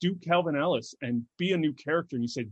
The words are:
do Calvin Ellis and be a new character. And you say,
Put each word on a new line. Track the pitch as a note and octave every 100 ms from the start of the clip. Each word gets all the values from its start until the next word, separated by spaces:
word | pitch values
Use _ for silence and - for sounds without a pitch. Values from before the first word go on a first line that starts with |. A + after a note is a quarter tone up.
do | F3 F#3
Calvin | E3 F3 E3 C#3+
Ellis | D#3+ C#3 A2+ -
and | B2 A#2+ A#2 -
be | F3+
a | F#3
new | D#3
character. | C3+ - E3 E3+ B2+
And |
you | A#2+
say, | C3+ G#2+